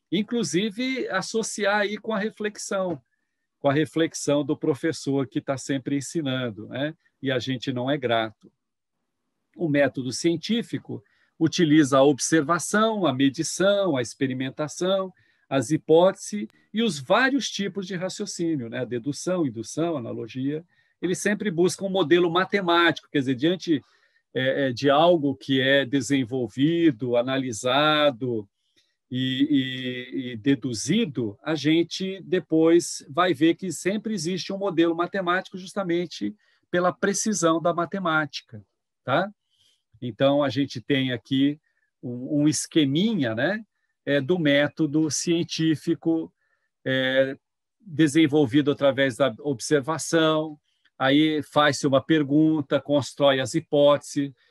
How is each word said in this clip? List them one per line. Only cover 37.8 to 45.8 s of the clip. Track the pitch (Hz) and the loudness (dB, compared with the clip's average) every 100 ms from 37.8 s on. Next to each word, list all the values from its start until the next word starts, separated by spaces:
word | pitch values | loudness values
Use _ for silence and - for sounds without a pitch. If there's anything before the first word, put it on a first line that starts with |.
| 165 196 175 156 147 - _ 110 - _ _ _ | -4 -4 -2 0 -2 -8 _ -20 -20 _ _ _
tá? | - 147 202 - _ _ _ _ _ - | -2 -2 -2 -8 _ _ _ _ _ -12
Então, | 123 - 139 143 | -10 2 2 4
a | 139 | 0
gente | 120 139 117 | 0 -4 -6
tem | - 139 131 | -2 0 0
aqui | 120 - 135 143 151 _ _ _ _ | -4 -2 2 2 0 _ _ _ _
um, | 123 123 139 147 | -10 -10 -4 2
um | 147 | 2
esqueminha, | - - 165 139 147 220 202 120 | 0 -2 0 2 2 0 0 -2
né, | 110 151 214 214 _ _ _ - | -2 -2 -4 -8 _ _ _ -2
é, | 143 | -2
do | 131 180 | 0 0
método | 147 143 147 - 156 147 156 | 2 2 0 -2 -2 0 -2
científico, | - 175 170 - - 160 151 | -2 -2 -2 -2 -2 0 0